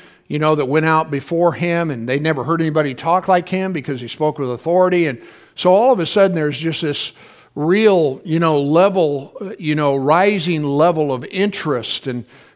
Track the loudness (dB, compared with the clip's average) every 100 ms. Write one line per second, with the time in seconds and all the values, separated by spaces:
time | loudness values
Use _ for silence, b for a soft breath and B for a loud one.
0 | B B -8 -2 0 0 0 0 2 0
1 | 0 -6 -4 0 0 0 -2 0 -2 -4
2 | -2 -2 0 -2 -2 -2 0 0 -2 -2
3 | -2 0 2 0 0 -4 -4 -6 -6 -8
4 | -8 -4 -4 -2 -6 -6 0 2 4 2
5 | 0 -4 B B B -2 4 4 4 2
6 | 0 2 2 2 -2 -2 -4 -4 -4 -4
7 | -8 B B B B -4 0 4 4 4
8 | 2 -2 -2 0 2 2 2 4 4 2
9 | 0 -2 -8 -12 -12 -8 -4 0 0 0
10 | 2 4 4 0 -2 -2 -2 2 2 2
11 | -2 -4 -6 -4 -2 -2 -4 -4 -4 -8
12 | -6 -8 -10 B B